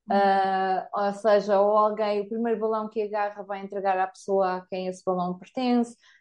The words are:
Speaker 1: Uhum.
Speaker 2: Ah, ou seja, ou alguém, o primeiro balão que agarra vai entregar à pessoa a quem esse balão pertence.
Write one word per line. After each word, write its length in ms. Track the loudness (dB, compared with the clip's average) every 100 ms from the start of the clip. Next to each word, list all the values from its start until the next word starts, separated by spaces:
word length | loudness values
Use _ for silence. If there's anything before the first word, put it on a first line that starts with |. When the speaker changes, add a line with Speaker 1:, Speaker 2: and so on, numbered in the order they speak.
| -2
Speaker 1:
Uhum. 340 | 2 4 2
Speaker 2:
Ah, 460 | 2 0 0 -2 -2
ou 200 | -4 -4
seja, 460 | 0 2 4 4 4
ou 160 | 4 4
alguém, 460 | 4 2 -2 -2
o 60 | -4
primeiro 300 | -4 -2 -2
balão 280 | -2 -2 -4
que 140 | -4
agarra 420 | -4 -2 -4 -6
vai 160 | -10 -10
entregar 380 | -8 -4 -2 0
à 80 | -2
pessoa 480 | -6 -2 0 2 -2
a 100 | -6
quem 220 | -6 -6
esse 160 | -6
balão 340 | -2 -2 -2 -6
pertence. 580 | -10 -4 2 2 0 -6 _ _